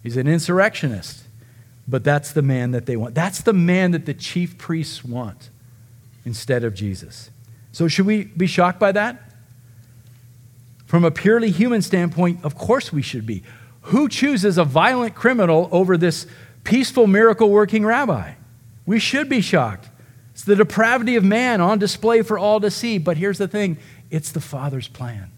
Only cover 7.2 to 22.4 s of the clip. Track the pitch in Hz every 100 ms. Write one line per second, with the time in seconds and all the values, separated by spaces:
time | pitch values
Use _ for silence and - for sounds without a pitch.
7.2 | - - - - - - 170 151 196 214
8.2 | 185 160 180 - 180 180 202 196 220 247
9.2 | - - _ - - - - - - -
10.2 | - - - - - - - 165 170 160
11.2 | 196 233 226 165 240 226 - 185 175 165
12.2 | 175 175 151 - - 254 - 151 - 127
13.2 | 110 98 - - - - - 247 294 -
14.2 | 285 254 202 175 156 143 202 254 233 -
15.2 | 233 247 180 160 175 180 185 175 175 156
16.2 | - - - - - 247 254 262 220 196
17.2 | 226 208 214 208 208 220 214 240 262 127
18.2 | - - - - - - - 220 - 277
19.2 | 302 254 180 170 117 95 - - - -
20.2 | - - - 202 180 - 220 247 233 233
21.2 | 190 220 254 214 175 214 202 - 220 226
22.2 | 220 208